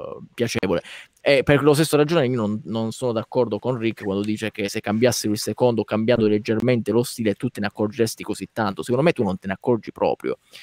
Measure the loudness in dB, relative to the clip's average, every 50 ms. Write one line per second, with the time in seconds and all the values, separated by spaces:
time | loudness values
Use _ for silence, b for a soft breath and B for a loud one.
0 | -10 -12 -12 -14 -16 -16 _ -4 -4 -2 0 -2 0 0 0 0 B B B B
1 | B B _ _ 2 4 4 4 4 4 4 6 6 6 6 6 4 4 4 2
2 | 4 4 4 2 2 2 2 0 0 -2 -2 -4 -6 -6 -4 -4 -4 -4 -4 -4
3 | -4 -4 -2 -4 -4 -2 0 0 0 0 0 -2 -2 -4 -2 -2 -2 -4 -4 -4
4 | -4 -4 -2 -2 -2 -2 -4 -4 -4 -6 -6 -4 -6 -6 -6 -6 -4 -2 0 2
5 | 4 2 2 2 -2 -2 -2 -2 -2 -4 -2 2 2 2 2 0 0 -2 -2 0
6 | 2 2 2 4 4 2 2 2 0 0 -2 0 2 2 0 0 0 0 0 0
7 | 0 0 -4 -4 -2 -2 -2 -2 -4 -6 -6 -6 -6 -6 -4 -2 -4 -2 0 0
8 | -2 -2 -2 -6 -8 -8 -8 -8 -8 -8 _ -4 -2 -2 -2 -4 -4 -2 0 2
9 | 2 2 2 2 0 -2 -2 -4 -6 -8 -8 -4 0 0 0 0 -2 -6 -6 -2
10 | 0 0 0 0 -2 -6 -6 B B B B B